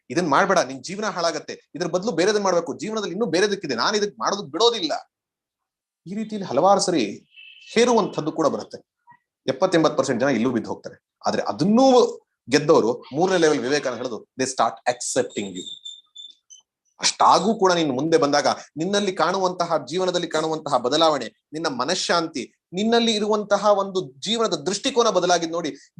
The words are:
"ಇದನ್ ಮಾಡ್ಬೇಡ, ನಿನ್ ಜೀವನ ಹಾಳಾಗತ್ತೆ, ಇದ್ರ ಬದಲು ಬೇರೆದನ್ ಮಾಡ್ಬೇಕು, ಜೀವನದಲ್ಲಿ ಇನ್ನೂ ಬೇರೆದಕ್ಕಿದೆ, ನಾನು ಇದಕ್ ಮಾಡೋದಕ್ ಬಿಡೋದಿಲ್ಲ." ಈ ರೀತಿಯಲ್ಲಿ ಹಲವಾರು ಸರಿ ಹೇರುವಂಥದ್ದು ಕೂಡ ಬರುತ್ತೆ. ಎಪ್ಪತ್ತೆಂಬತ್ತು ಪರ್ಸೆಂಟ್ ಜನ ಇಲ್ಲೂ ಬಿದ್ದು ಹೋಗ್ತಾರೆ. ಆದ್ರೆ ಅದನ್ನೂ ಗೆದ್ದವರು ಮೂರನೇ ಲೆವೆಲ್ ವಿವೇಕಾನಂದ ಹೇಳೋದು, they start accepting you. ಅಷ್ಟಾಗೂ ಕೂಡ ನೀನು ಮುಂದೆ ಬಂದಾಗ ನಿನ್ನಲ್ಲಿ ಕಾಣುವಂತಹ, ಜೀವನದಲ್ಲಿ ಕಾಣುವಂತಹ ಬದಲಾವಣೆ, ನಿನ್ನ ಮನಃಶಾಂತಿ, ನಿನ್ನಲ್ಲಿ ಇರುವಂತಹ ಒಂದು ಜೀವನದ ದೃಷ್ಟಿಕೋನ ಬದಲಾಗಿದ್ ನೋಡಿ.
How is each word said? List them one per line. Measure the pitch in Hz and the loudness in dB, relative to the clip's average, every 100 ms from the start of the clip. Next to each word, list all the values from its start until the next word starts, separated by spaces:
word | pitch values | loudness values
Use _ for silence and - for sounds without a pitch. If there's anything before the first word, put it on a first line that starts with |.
| - | -6
"ಇದನ್ | 131 175 | -2 2
ಮಾಡ್ಬೇಡ, | 143 190 180 | 2 4 2
ನಿನ್ | 135 135 | 0 -6
ಜೀವನ | - 196 | -12 -8
ಹಾಳಾಗತ್ತೆ, | 214 180 170 151 - - _ | -8 -4 -4 -4 -10 -16 _
ಇದ್ರ | - 175 | -8 -4
ಬದಲು | 180 214 | -4 -2
ಬೇರೆದನ್ | 160 190 208 | 0 2 2
ಮಾಡ್ಬೇಕು, | 196 175 165 123 | 0 0 -2 -6
ಜೀವನದಲ್ಲಿ | 180 220 196 | -8 -6 -6
ಇನ್ನೂ | 175 | -4
ಬೇರೆದಕ್ಕಿದೆ, | 226 165 208 196 143 | -2 0 0 0 -4
ನಾನು | 117 151 208 | -2 0 0
ಇದಕ್ | 202 120 | -4 -4
ಮಾಡೋದಕ್ | 135 202 156 | -4 -4 -4
ಬಿಡೋದಿಲ್ಲ." | 160 233 226 156 95 - _ _ _ _ _ _ _ _ _ 165 | 0 2 2 -4 -6 -10 _ _ _ _ _ _ _ _ _ -12
ಈ | |
ರೀತಿಯಲ್ಲಿ | 202 220 214 180 | -10 -8 -8 -4
ಹಲವಾರು | 139 185 196 | 2 6 6
ಸರಿ | - 156 110 - _ - - - - | 4 0 0 -4 _ -20 -20 -20 -2
ಹೇರುವಂಥದ್ದು | 220 240 226 175 - 151 | 2 4 4 2 -2 -4
ಕೂಡ | 151 143 | 0 0
ಬರುತ್ತೆ. | 110 101 113 _ _ _ _ _ _ - | 0 -8 -16 _ _ _ _ _ _ -6
ಎಪ್ಪತ್ತೆಂಬತ್ತು | 135 185 165 151 139 | 0 2 4 2 2
ಪರ್ಸೆಂಟ್ | 131 117 | 0 0
ಜನ | 139 | 0
ಇಲ್ಲೂ | 123 123 | 0 0
ಬಿದ್ದು | 117 - | -2 -4
ಹೋಗ್ತಾರೆ. | - - - _ _ | -10 -14 -20 _ _
ಆದ್ರೆ | 101 214 | -4 -2
ಅದನ್ನೂ | - 208 190 226 269 247 - - _ _ - | -4 -2 2 6 6 6 4 -2 _ _ 0
ಗೆದ್ದವರು | 143 151 143 113 - - | 2 6 4 4 -2 -6
ಮೂರನೇ | 139 185 180 | -2 0 4
ಲೆವೆಲ್ | 156 147 | 4 2
ವಿವೇಕಾನಂದ | 120 143 131 117 | 0 -2 -2 -6
ಹೇಳೋದು, | 127 107 - - | -6 -8 -8 -4
they | 131 | -2
start | - 117 - - | 0 0 0 -4
accepting | 123 - 135 120 117 101 | -4 -2 -2 -2 -4 -8
you. | 90 - - - - _ - - _ _ - _ _ _ - | -10 -14 -16 -18 -20 _ -20 -20 _ _ -20 _ _ _ -6
ಅಷ್ಟಾಗೂ | - - 110 160 190 220 | -4 2 4 4 2 2
ಕೂಡ | 190 | 2
ನೀನು | 175 156 | 2 0
ಮುಂದೆ | 123 160 165 | -2 2 2
ಬಂದಾಗ | 143 143 127 107 - 147 | 4 2 2 -2 -6 -6
ನಿನ್ನಲ್ಲಿ | 180 202 196 | -2 -2 -2
ಕಾಣುವಂತಹ, | 185 160 190 185 180 160 156 | -2 -2 0 -2 -2 -2 -4
ಜೀವನದಲ್ಲಿ | 123 180 185 175 170 | -4 -4 -2 -2 -2
ಕಾಣುವಂತಹ | 156 160 156 147 127 | -4 -2 -4 -2 0
ಬದಲಾವಣೆ, | 123 151 165 143 110 - _ | 0 2 2 2 -4 -14 _
ನಿನ್ನ | 156 160 | -8 -6
ಮನಃಶಾಂತಿ, | 127 135 185 - 175 165 147 104 _ _ | -4 -4 -2 0 0 -2 -6 -10 _ _
ನಿನ್ನಲ್ಲಿ | 175 220 233 233 | -4 2 2 2
ಇರುವಂತಹ | 208 208 214 202 196 | 0 0 -2 0 2
ಒಂದು | 214 196 196 185 143 - | 4 2 0 -4 -6 -8
ಜೀವನದ | 180 226 214 | -4 -2 0
ದೃಷ್ಟಿಕೋನ | 170 147 202 269 240 226 | -2 -4 -4 -2 0 2
ಬದಲಾಗಿದ್ | 180 180 175 165 | 2 2 2 0
ನೋಡಿ. | 165 147 131 _ | -6 -6 -10 _